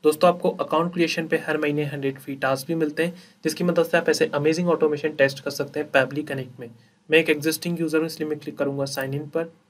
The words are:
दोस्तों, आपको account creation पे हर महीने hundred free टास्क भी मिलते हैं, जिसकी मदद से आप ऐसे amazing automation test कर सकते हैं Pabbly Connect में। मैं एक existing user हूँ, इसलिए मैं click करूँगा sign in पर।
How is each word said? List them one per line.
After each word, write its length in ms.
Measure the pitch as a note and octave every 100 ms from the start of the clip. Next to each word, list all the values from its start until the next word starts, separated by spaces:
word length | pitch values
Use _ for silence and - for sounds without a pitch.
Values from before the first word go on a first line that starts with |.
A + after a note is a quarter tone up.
दोस्तों, 240 | D3+ D3+ F3
आपको 220 | F3 F3+
account 420 | - - D#3+ F3
creation 340 | F3 D#3+ - D#3+
पे 100 | D#3+
हर 200 | - D#3
महीने 260 | D3+ D3
hundred 340 | D3 D3 C3+ C3+
free 160 | - C3+
टास्क 300 | C3+ C3+ C3+
भी 80 |
मिलते 300 | E3 D3+ D3+
हैं, 100 | E3+ F3 - _
जिसकी 200 | A#3 A3
मदद 200 | F3+ E3
से 120 | E3 E3+
आप 100 | E3
ऐसे 220 | D3+ D#3+
amazing 340 | D3 D3+ E3 F3
automation 440 | D#3 D#3 D3 D3+
test 280 | D3+ C#3 C3+
कर 100 | C#3+
सकते 300 | - C#3 D3+
हैं 100 | D3
Pabbly 320 | C#3 B2+ C#3+
Connect 360 | D3 C3+ A#2+ -
में। 80 | A#2 - _ _ -
मैं 80 | D#3
एक 120 | D#3+
existing 500 | D3+ D#3 D#3 F3+ E3+
user 180 | D#3+ D#3
हूँ, 80 | D#3+
इसलिए 220 | - D3+
मैं 100 | D3+
click 200 | D3 D3
करूँगा 260 | C#3 C#3 C#3
sign 280 | C#3 C3+
in 120 | C#3+ D3
पर। 200 | E3 E3 -